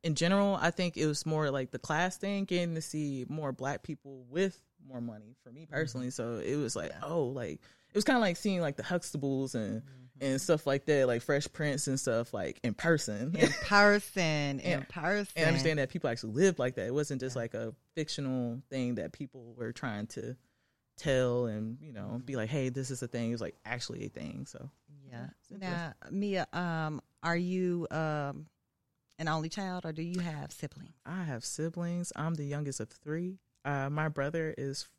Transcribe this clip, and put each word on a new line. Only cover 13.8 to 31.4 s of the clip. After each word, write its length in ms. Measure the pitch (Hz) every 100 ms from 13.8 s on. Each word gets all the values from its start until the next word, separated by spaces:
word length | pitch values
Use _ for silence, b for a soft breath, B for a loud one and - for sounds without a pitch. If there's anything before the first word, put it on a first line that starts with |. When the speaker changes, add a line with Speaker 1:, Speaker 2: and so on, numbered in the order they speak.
| 208 208 - 196 165 151 143 139
Speaker 1:
<laughs> 0 |
Speaker 2:
in 180 | 175 147
Speaker 1:
And, 80 | 135
Speaker 2:
person. 440 | 175 156 208 202 -
Speaker 1:
and 100 | 160
understand 320 | 165 160 151
that 100 | 131
people 200 | 175 113
actually 220 | 117 110
lived 240 | 113 190 170
like 160 | 127 127
that. 100 | 101
It 80 |
wasn't 260 | 139 151 135
just 140 | 131
Speaker 2:
Yeah. 80 | 123
Speaker 1:
like 120 | 117
a 200 | 113 113 - _ -
fictional 680 | 151 - 139 127 120 120 -
thing 260 | 135 123 113
that 160 | 82
people 420 | - 135 135 117 117
were 160 | 117
trying 340 | 117 127 104 107
to 280 | - 117 127 _ _ _ _ _ -
tell 500 | 156 131 127 120 120
and, 320 | 107 110 123
you 120 | 151
know, 280 | 113 98 117
be 80 | 127
Speaker 2:
Mm-hmm. 80 | 131
Speaker 1:
like, 100 | 110
"Hey, 180 | 143 131
this 220 | 127 131
is 120 | 131
a 60 | 123
thing." 200 | 120 117
It 20 |
was, 80 | 117
like, 160 | - -
actually 400 | 107 123 - - 104
a 20 |
thing. 380 | - - - 139
So 240 | - 143 _ _ 147 135
Speaker 2:
Yeah. 180 | 120 127 -
Speaker 1:
it's 100 | _
interesting. 100 | 196
Speaker 2:
Now, 320 | 185 175 165 - -
Mia, 360 | 196 208 190 151
um, 480 | - 175 165 156 151 _ _
are 140 | 165 170
you, 500 | 180 185 180 175 165
um, 560 | 156 160 151 143 143 156 _ _ _ _ _ _ -
an 60 | 160
only 200 | 160 160
child, 360 | 208 190 180
or 80 | 170
do 100 | 156
you 180 | 170 180
have 320 | 170 151 143
siblings? 420 | - 156 - - -
Speaker 1:
I 200 | - 180
have 200 | 165 120